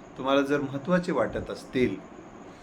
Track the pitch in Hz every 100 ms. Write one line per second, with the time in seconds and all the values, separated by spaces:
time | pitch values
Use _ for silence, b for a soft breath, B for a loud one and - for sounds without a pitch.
0 | - - 135 139 139 143 139 139 180 180
1 | 175 139 104 113 98 101 - 131 120 95
2 | - - - - - B